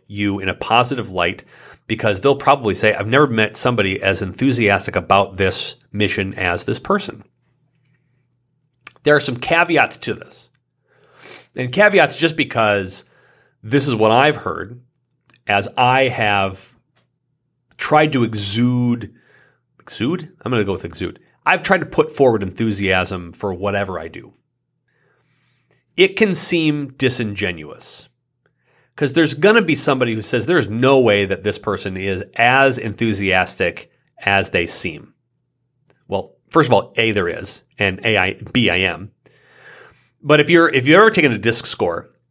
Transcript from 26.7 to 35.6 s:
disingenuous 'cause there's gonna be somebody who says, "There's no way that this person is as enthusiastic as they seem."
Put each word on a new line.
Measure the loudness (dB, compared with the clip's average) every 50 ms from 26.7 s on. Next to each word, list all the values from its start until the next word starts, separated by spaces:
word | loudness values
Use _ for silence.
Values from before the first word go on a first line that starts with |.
| -2 -4 -6 -10 -6
disingenuous | -2 -2 -2 -2 -2 -6 -6 -6 -6 -6 -6 -6 -8 -12 -16 -18 -18 -20 -20 -20 -20 -20 _ _ _ _ _ _ _ _ _ _ _ _ _ _ _ _ _ -8
'cause | -4 -4 -2 2
there's | 2 2 0 2
gonna | 2 4 4 4 4
be | 0 -2 -2
somebody | -2 0 0 0 0 0 -2 -2
who | -4
says, | -6 -4 -4 -4 0
"There's | 0 0 0 0 -2
no | -2 0 2 4 4 6
way | 6 4 4 2 2
that | 0 -4 -4
this | -4 -4 -4 -4
person | -4 -6 -6 -6 -6 -8 -8
is | -6 -6 -4 -6 -6 -8 -6 -2
as | 2 2 4 4 6 4 4 2 0
enthusiastic | -6 -6 -4 -2 -2 -2 0 0 0 2 2 2 0 0 -2 -4 -4 -4 -4 -8 -16 _ _ _ _ _ _ -6 -2
as | 0 2 0 0 0
they | -2 -2 -2 -2
seem." | -4 -6 -6 -8 -10 -12 -18 -20 _ _ _ _ _ _ _ _ _ _